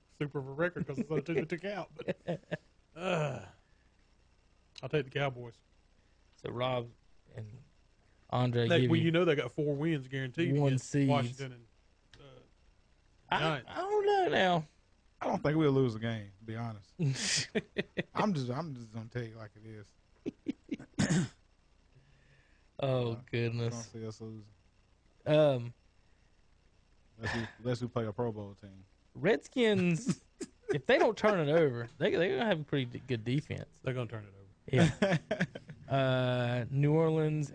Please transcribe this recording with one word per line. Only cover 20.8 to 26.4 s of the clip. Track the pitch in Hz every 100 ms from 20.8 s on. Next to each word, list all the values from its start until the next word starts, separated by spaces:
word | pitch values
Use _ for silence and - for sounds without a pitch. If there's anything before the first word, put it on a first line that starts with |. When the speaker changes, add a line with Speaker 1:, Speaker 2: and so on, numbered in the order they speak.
| - - -
Speaker 3:
is. | 165 139
Speaker 2:
<coughs> | - _ _ _ _ _ - _ _ _ _ _ _ _ -
Oh, | 139 131 120
Speaker 3:
Uh, | 113 -
Speaker 2:
goodness. | 120 117 120 117
Speaker 3:
I | 117 110 113
don't |
see | 110
us | 107
losing. | 110 110 104 - _ _ _ _ _ _ -
Speaker 2:
Um, | 151 151 131 120 - _ _ _ _ _ _